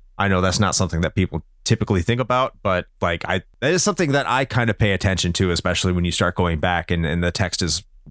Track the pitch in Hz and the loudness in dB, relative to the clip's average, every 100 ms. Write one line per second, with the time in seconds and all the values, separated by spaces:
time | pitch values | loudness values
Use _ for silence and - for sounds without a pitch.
0 | - - 98 92 92 87 98 - 92 82 | -12 -2 0 2 2 2 2 2 0 0
1 | 82 - 90 82 - _ - 113 - 98 | -2 0 -2 -4 -10 _ -2 0 2 0
2 | 85 120 120 127 131 - 101 90 - _ | 2 0 0 0 -2 -4 -2 -2 -4 _
3 | 90 87 - 95 - - 139 180 208 185 | -2 -2 -2 -4 -6 -4 -2 0 0 0
4 | 160 139 95 127 135 - 113 101 107 95 | 0 0 2 0 0 0 0 2 0 2
5 | 98 90 90 82 92 85 90 87 95 90 | 0 0 0 0 0 0 0 0 0 0
6 | 87 - 90 - 87 82 90 87 - 85 | 0 0 0 0 -2 0 0 0 -2 -2
7 | 80 85 87 - 92 - 87 80 - - | -2 -2 -2 -2 -2 -2 -2 -4 -6 -20
8 | - | -20